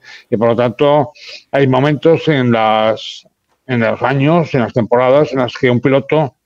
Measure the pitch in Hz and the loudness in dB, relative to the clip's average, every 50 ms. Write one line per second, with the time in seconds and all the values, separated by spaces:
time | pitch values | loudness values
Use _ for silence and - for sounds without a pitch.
0 | _ - - - - _ 123 101 117 117 117 107 120 123 104 - 147 143 147 151 | _ -20 -20 -20 -8 _ -4 0 0 0 2 0 0 -2 0 0 0 2 2 2
1 | - - - - - - - - - _ - 139 143 131 131 127 135 147 151 131 | 0 -2 -6 -14 -20 -20 -20 -20 -12 _ -2 0 0 2 2 2 2 0 0 0
2 | - 165 165 147 - - 156 139 127 123 117 113 110 110 107 110 110 113 110 104 | 2 2 2 2 2 0 0 0 0 0 2 2 2 2 2 2 2 0 -2 -2
3 | - - - - - _ _ _ _ _ _ _ _ - 127 120 113 107 107 - | -6 -14 -18 -18 -20 _ _ _ _ _ _ _ _ -6 -4 -2 -2 -2 -2 -2
4 | - 120 135 139 135 147 165 175 160 123 - 135 117 104 - 131 110 98 - 120 | -2 -2 0 0 2 2 2 2 0 0 -2 -2 -2 -2 -2 -2 -2 0 0 2
5 | 127 127 131 147 156 - 131 135 127 117 - - - 127 120 120 - 143 131 139 | 2 4 2 2 2 0 -2 -4 -4 -4 -4 -2 0 0 0 0 0 0 0 0
6 | 131 - 147 151 156 127 - _ _ | 0 0 0 -2 -2 -2 -6 _ _